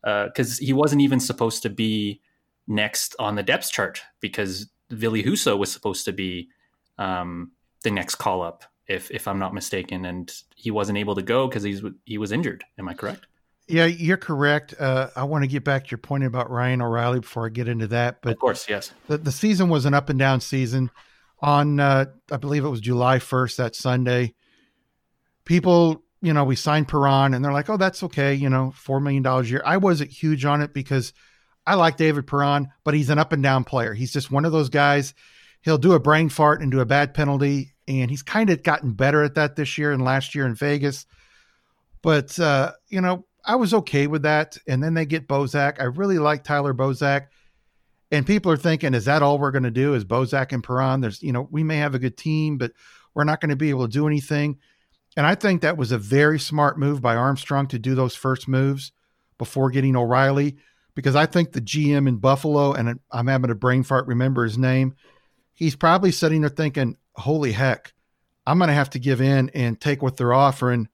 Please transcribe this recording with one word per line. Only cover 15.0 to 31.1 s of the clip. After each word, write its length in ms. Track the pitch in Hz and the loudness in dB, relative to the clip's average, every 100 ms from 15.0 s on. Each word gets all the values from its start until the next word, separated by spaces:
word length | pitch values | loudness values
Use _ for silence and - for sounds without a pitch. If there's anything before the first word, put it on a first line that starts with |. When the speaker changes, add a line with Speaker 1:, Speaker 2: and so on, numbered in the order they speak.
| 131 - | -4 -6
Speaker 2:
I 60 | |
wanna 220 | 139 151 139 | -4 -2 -2
get 180 | 139 | -2
back 200 | 147 135 | -2 -4
to 60 | 139 | -4
your 60 | 117 | -14
point 260 | - 139 | -6 -4
about 260 | 131 123 120 | -2 -4 -4
Ryan 320 | 123 123 127 | -2 -2 -2
O'Reilly 380 | 120 117 120 127 | -2 -2 0 -2
before 260 | 110 117 113 | -4 -8 -6
I 40 | |
get 180 | 113 117 | -6 -4
into 180 | 117 110 | -4 -2
that. 320 | 117 120 120 | -2 -2 -4
But 120 | 123 | -6
Speaker 1:
Of 60 | 113 | -2
course, 280 | 127 - - | -2 -2 -4
yes. 240 | 104 - - - | -6 -6 -18 -6
Speaker 2:
the, 100 | 151 | -4
the 160 | 156 | -4
season 360 | 135 214 185 180 | -2 0 2 2
was 160 | 156 135 | 2 2
an 80 | |
up 160 | 143 139 | 0 0
and 80 | 135 | 0
down 220 | 135 131 | 2 0
season. 500 | - 135 123 131 127 _ _ _ _ _ | -2 -4 -2 -2 -2 _ _ _ _ _
On, 380 | 143 143 147 143 | 0 2 2 2
uh, 260 | 139 135 135 - _ | 2 2 0 -8 _
I 60 | 139 | -8
believe 280 | 139 147 | -2 -2
it 40 | 143 | -2
was 120 | 120 | -4
July 360 | 110 123 123 131 | -2 2 2 2
first, 360 | - 131 123 - | 0 -2 -2 -4
that 180 | 120 - | -6 -4
Sunday, 580 | 131 127 123 123 120 _ _ _ _ _ _ _ _ _ _ _ | -2 0 0 0 -2 _ _ _ _ _ _ _ _ _ _ _
people, 580 | - 175 180 175 170 160 _ _ | 0 2 6 6 6 2 _ _
you 120 | 175 | 0
know, 120 | 151 | 2
we 120 | 135 127 | 2 0
signed 320 | - 151 143 | 0 0 0
Perron, 440 | 151 139 135 139 | 2 4 4 4
and 100 | 127 | 2
they're 80 | 143 | 0
like, 180 | 143 147 | -2 -2
"Oh, 60 | 214 | 0
that's 240 | 190 - | 0 -2
okay, 320 | 180 - 139 | -8 -2 0
you 160 | 139 139 | 0 0
know, 220 | 131 131 131 | 0 0 -6
four 240 | - 135 | -4 -2
million 220 | 143 139 | 0 0
dollars 240 | 131 127 117 | 0 0 0
a 40 | |
year." 120 | 127 | -2
I 140 | - 185 | 0 2
wasn't 320 | 196 160 139 | 2 2 -2
huge 340 | - 156 151 | -4 -2 0
on 160 | 143 147 | 0 0
it 140 | 147 | -2
because 380 | 139 131 135 - | -6 -2 -2 -2